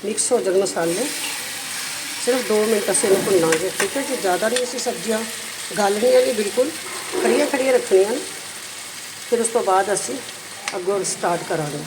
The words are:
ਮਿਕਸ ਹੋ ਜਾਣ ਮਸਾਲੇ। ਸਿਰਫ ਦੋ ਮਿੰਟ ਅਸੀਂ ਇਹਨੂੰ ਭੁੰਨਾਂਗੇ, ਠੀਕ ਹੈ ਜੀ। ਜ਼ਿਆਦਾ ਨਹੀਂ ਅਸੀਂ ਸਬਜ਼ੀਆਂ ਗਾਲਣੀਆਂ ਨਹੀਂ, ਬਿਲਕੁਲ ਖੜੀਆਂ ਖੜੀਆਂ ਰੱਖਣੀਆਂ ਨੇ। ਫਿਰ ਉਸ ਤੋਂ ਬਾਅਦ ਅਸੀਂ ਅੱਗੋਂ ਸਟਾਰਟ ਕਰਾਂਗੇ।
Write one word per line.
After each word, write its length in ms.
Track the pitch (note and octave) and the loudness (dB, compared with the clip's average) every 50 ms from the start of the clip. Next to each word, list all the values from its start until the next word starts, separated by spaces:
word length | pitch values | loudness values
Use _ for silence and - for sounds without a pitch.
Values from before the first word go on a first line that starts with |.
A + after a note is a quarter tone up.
| - | -4
ਮਿਕਸ 260 | G#3 G#3+ G#3 - - | -4 -2 -2 0 2
ਹੋ 80 | B3+ A3+ | 2 2
ਜਾਣ 160 | F#3 F#3+ F3+ F#3+ | 2 4 2 2
ਮਸਾਲੇ। 480 | G3 F#3 - F#3+ E3 E3+ E3+ G3 B3+ D4 - - - - - - - - - - - - - - - - - - - - - - - | 2 2 0 0 0 0 0 -2 -2 -4 -4 -6 -6 -6 -6 -6 -8 -8 -8 -8 -8 -8 -8 -8 -8 -8 -8 -8 -8 -8 -8 -4 0
ਸਿਰਫ 220 | A#3+ B3+ B3+ A#3 - | 0 0 0 2 2
ਦੋ 160 | G#3+ G#3+ G#3+ | 2 2 4
ਮਿੰਟ 240 | A3 A3+ G3+ - - | 2 2 2 2 0
ਅਸੀਂ 180 | F#3+ - - G3+ | 0 2 4 4
ਇਹਨੂੰ 160 | G3 G3 - | 4 4 4
ਭੁੰਨਾਂਗੇ, 460 | G#3 G3 F3 E3 D#3+ E3 D#3+ F3+ F#3 - - | 4 4 4 6 4 4 2 2 -2 -2 -2
ਠੀਕ 160 | G3 G3 - | -2 -2 -2
ਹੈ 60 | C#4 | -4
ਜੀ। 140 | C4+ D4+ C4 | -2 -2 -4
ਜ਼ਿਆਦਾ 320 | G#3 F#3+ F#3+ F3+ F3 G#3+ A3 | -2 0 0 0 2 0 0
ਨਹੀਂ 140 | A#3+ B3+ B3 | 0 0 -2
ਅਸੀਂ 140 | A#3 - B3 | -2 -4 -4
ਸਬਜ਼ੀਆਂ 380 | - B3 G3+ F3+ F3 G#3+ A3+ A3+ A3+ - - - - - - - - - F#3+ F#3+ | -4 -4 -4 -4 -2 -2 -2 -2 -2 -6 -8 -10 -10 -12 -12 -12 -10 -6 -2 2
ਗਾਲਣੀਆਂ 420 | G#3 G3 G3+ G#3+ A3+ B3 B3+ B3+ | 2 2 2 4 4 6 6 6
ਨਹੀਂ, 140 | B3+ C4+ A#3+ | 6 4 2
ਬਿਲਕੁਲ 360 | G#3 G#3+ G3+ - A#3+ C4+ D4+ - - - - - - - - - - | 0 -2 0 2 2 0 0 0 -8 -10 -10 -10 -10 -10 -6 -4 0
ਖੜੀਆਂ 240 | - G#3+ A#3 C#4 D4 | 2 4 4 4 2
ਖੜੀਆਂ 260 | - - B3+ C4 C4+ | 2 2 2 2 4
ਰੱਖਣੀਆਂ 380 | B3+ A#3 - - G3+ F#3+ G3 G#3 | 4 2 4 4 4 6 6 4
ਨੇ। 80 | A#3+ C#4+ - - - - - - - - - - - - - - - - - - - - - - | 2 -2 -4 -8 -10 -12 -14 -14 -14 -14 -14 -14 -14 -14 -14 -14 -14 -14 -14 -14 -14 -14 -2 0
ਫਿਰ 120 | A#3+ A#3 | 0 2
ਉਸ 80 | A3+ - | 2 2
ਤੋਂ 140 | - A#3+ G3 | 0 0 2
ਬਾਅਦ 280 | G3 F#3 F#3+ G3 G#3 G3 | 4 4 4 4 2 0
ਅਸੀਂ 220 | - - - C4 C4 - - - - - - - - - - E3 | -2 -2 -6 -6 -8 -8 -12 -12 -14 -14 -14 -14 -10 -8 -6 -6
ਅੱਗੋਂ 260 | F#3 F3+ F#3 G3+ G3 F3+ | -4 -2 0 0 0 -2
ਸਟਾਰਟ 380 | - - - - F3+ F3 E3+ E3+ - | -2 -4 -2 0 0 0 0 -2 -2
ਕਰਾਂਗੇ। 340 | F#3 D#3 D3+ D3 C#3+ D3 D3+ | -2 -2 -2 -4 -4 -6 -8